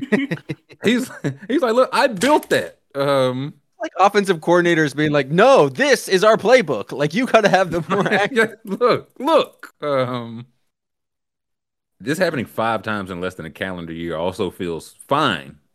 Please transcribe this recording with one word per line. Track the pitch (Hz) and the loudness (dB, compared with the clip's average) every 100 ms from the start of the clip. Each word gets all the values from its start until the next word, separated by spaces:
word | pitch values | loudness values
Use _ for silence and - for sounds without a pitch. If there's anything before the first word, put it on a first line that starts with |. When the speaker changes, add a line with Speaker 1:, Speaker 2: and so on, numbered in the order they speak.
| 254 240 277 165 - 151 _ - | -2 -2 -2 -8 -10 -14 _ -4
Speaker 1:
He's, | - 247 - - - 131 196 | 0 0 -2 -8 -8 -8 -4
he's | 277 | -2
like, | 247 | 0
"Look, | 233 254 | 2 2
I | 208 269 | 2 0
built | 202 240 302 - | 0 2 2 2
that." | 143 - - _ | -2 -2 -12 _
Um, | 139 139 139 127 127 139 - _ _ | -4 0 2 0 -2 -8 -12 _ _
Speaker 2:
like | 320 - | -12 2
offensive | 196 208 196 170 | 4 4 0 -2
coordinators | 160 175 175 165 151 131 | 2 4 4 2 0 0
being | 151 | 0
like, | 147 131 | 0 0
"No, | 165 240 254 147 | 4 6 6 4
this | 127 285 240 - | 2 2 2 2
is | 185 | 2
our | 214 220 | 4 4
playbook. | 190 254 165 113 - | 4 4 4 -4 -6
Like, | 127 151 | -4 -2
you | 175 262 | -2 2
gotta | 226 202 | 2 4
have | 185 190 | 2 2
the | 165 165 | -2 -4
more | 190 - | -2 0
Speaker 1:
<laughs> | |
Speaker 2:
accurate." | 190 202 240 220 - | 0 0 0 -2 -4
Speaker 1:
Yeah, | - 190 | -10 -2
look, | 240 165 - _ | 0 0 -4 _
look. | 262 311 160 _ - _ | 0 2 0 _ -20 _
Um, | 147 135 127 127 117 113 123 _ _ _ _ _ _ _ _ _ _ _ _ _ _ _ | -4 -2 -2 -6 -10 -14 -18 _ _ _ _ _ _ _ _ _ _ _ _ _ _ _
this | 98 160 | -8 -2
happening | 180 151 101 | -2 -2 -8
five | - 113 113 | -4 -4 -4
times | 110 104 92 | -6 -8 -8
in | 87 | -8
less | 90 | -8
than | 90 80 | -8 -16
a | |
calendar | 73 95 90 82 | -10 -10 -8 -12
year | 82 85 80 | -10 -8 -4
also | 87 90 92 | -6 -4 -6
feels | - 90 82 - _ _ | -6 -8 -8 -12 _ _
fine | 139 147 82 69 71 _ | -2 0 -4 -8 -20 _